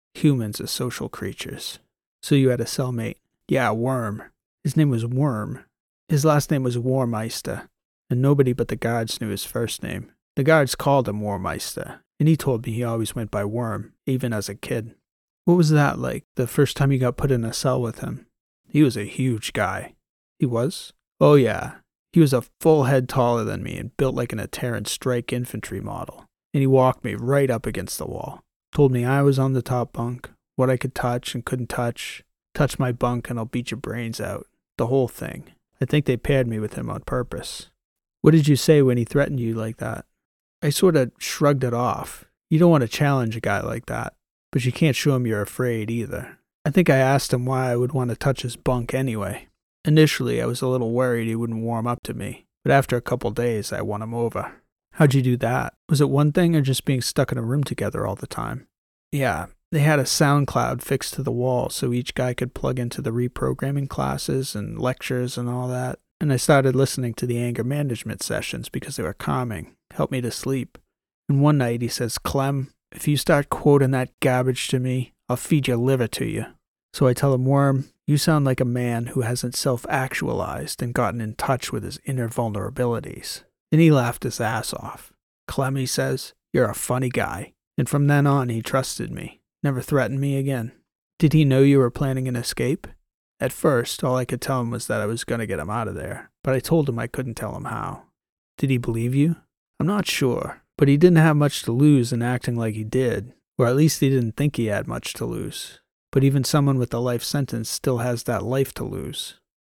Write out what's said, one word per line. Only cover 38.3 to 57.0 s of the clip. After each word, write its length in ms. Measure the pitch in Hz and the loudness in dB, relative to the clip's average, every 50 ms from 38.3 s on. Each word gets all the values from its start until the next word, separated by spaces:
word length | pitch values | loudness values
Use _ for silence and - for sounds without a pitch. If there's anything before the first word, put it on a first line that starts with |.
| 156 | 6
did 160 | 165 143 147 | 8 6 6
you 80 | 147 | 4
say 260 | 127 - - 156 147 139 | 4 6 6 6 6 6
when 160 | 131 123 120 | 6 4 2
he 60 | 117 | 0
threatened 360 | - - 143 139 - 147 127 | 0 0 0 0 0 -2 -4
you 140 | 120 113 113 | -4 -4 -4
like 240 | 113 110 110 113 - | -4 -6 -8 -8 -8
that? 260 | - 117 113 - - - _ _ _ _ _ _ _ _ _ _ | -8 -8 -8 -8 -12 -16 _ _ _ _ _ _ _ _ _ _
I 100 | - 147 | -2 -2
sorta 420 | 143 - - 185 160 147 131 120 - _ | 2 4 4 6 6 4 2 2 -2 _
shrugged 460 | - - - - 156 143 147 135 127 | -10 -10 -2 2 4 4 4 4 2
it 80 | 123 117 | 0 0
off. 540 | 117 123 117 - 107 - - - - - _ _ _ _ _ | 0 0 0 -2 -2 -6 -10 -14 -18 -20 _ _ _ _ _
You 80 | 165 156 | 4 6
don't 120 | 175 175 | 6 8
want 120 | 165 147 123 | 6 6 4
to 60 | 110 | 0
challenge 480 | - - 151 143 143 135 120 113 110 | 0 0 2 2 2 2 0 -2 -4
a 40 | 117 | -4
guy 200 | - - 101 104 | -2 -2 -2 -2
like 260 | - 113 113 113 117 | -2 -4 -6 -8 -8
that, 280 | - 117 117 113 - - _ _ _ _ _ _ _ - | -6 -6 -6 -6 -8 -10 _ _ _ _ _ _ _ -2
but 120 | 135 120 | 0 0
you 80 | 123 123 | 0 2
can't 240 | - 165 156 123 | 2 2 2 2
show 180 | - - 147 135 | 2 2 2 2
him 120 | 127 123 | 2 2
you're 140 | 117 110 104 | 0 0 -2
afraid 500 | 101 - - - 127 123 117 110 107 107 | -2 -4 -4 -4 -2 -2 -2 -2 -4 -4
either. 480 | 117 117 110 98 - - - - - _ _ _ _ _ _ | -4 -4 -4 -4 -6 -8 -8 -10 -16 _ _ _ _ _ _
I 60 | 156 | 0
think 200 | 139 185 175 - | 2 4 4 6
I 60 | 143 | 4
asked 360 | 135 131 131 139 139 - - - | 4 4 4 4 2 2 0 -2
him 140 | 127 123 | -2 0
why 240 | 127 131 131 131 127 | -2 -2 -2 0 0
I 60 | 120 | 0
would 160 | 120 123 123 151 | 0 0 0 0
want 180 | 135 127 123 | -2 -2 -2
to 60 | 117 | -4
touch 260 | - - 143 131 - - | -2 0 0 0 0 -4
his 140 | 127 - | -8 -10
bunk 360 | - - 151 127 123 117 120 - | -4 -2 0 0 0 -2 -2 -2
anyway. 560 | 131 135 131 113 110 101 92 104 - - _ _ _ _ _ _ _ _ | -2 -2 -2 -2 -4 -4 -6 -6 -8 -12 _ _ _ _ _ _ _ _
Initially, 580 | - 151 156 156 147 - - 131 120 120 117 117 | 4 6 8 8 6 6 0 -2 -2 0 0 0
I 40 | |
was 140 | 123 120 - | -2 -2 -2
a 60 | - | -2
little 260 | 127 127 127 117 113 117 | 0 0 0 0 0 0
worried 360 | 123 131 127 120 117 113 113 | 0 0 0 0 0 -2 -2
he 80 | 113 | -2
wouldn't 260 | 113 117 117 113 113 113 | -2 -2 -4 -4 -4 -4
warm 240 | 117 117 113 110 | -4 -4 -2 -2
up 160 | 120 120 120 - | -4 -4 -6 -6
to 100 | - 123 | -10 -10
me, 320 | 123 101 101 98 - _ _ _ _ _ | -8 -8 -10 -10 -12 _ _ _ _ _
but 80 | 139 139 | 2 4
after 240 | 139 131 - 131 | 4 4 2 -2
a 60 | 120 - | -4 -2
couple 280 | - 127 120 - 107 | -2 -4 -2 -2 -4
days, 420 | 107 - 120 123 117 107 98 - 104 | -4 -2 -2 -2 -2 -4 -4 -6 -6
I 80 | 98 | -6
won 220 | 101 101 104 104 113 | -6 -6 -6 -6 -8
him 100 | 113 117 | -8 -6
over. 480 | 117 117 113 - 98 - - - - _ _ _ _ _ _ _ | -4 -4 -4 -4 -6 -8 -8 -12 -16 _ _ _ _ _ _ _
How'd 200 | - 165 143 127 | 4 4 6 6
you 80 | 139 127 | 4 4
do 140 | 127 123 | 2 2
that? 380 | 120 - 113 123 131 120 120 - _ _ - | 2 0 0 0 -2 -2 -4 -10 _ _ 0
Was 120 | 160 139 | 2 2
it 100 | 147 135 | 4 4
one 220 | 135 139 147 151 143 | 4 4 2 4 4
thing 240 | 185 180 170 170 | 4 4 4 4
or 40 | 156 | 4
just 240 | 139 135 131 - - | 2 2 0 -2 0
being 160 | - 143 127 | -2 -2 0